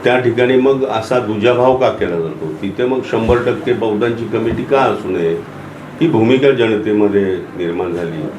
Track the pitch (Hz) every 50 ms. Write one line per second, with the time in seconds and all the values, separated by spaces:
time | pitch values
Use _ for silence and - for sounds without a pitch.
0 | - 123 123 123 123 120 113 120 123 123 131 127 127 139 135 131 131 104 107 110
1 | 107 - 127 123 110 104 107 104 104 123 123 120 123 131 131 127 127 110 - -
2 | 101 90 87 85 82 80 76 78 80 78 78 - 101 98 90 - 127 123 131 127
3 | 120 - - 113 113 120 123 120 113 123 120 - - 127 117 107 113 110 104 104
4 | 120 117 117 117 117 104 120 110 113 117 - - - - 139 135 131 117 104 -
5 | - 92 92 87 85 82 85 82 - - - - - - - - - - - -
6 | 165 165 113 113 113 117 131 131 143 139 117 117 117 110 110 104 104 107 104 107
7 | 104 101 98 101 98 95 92 85 - - - 90 87 85 85 90 90 87 85 87
8 | 87 82 80 78 76 71 -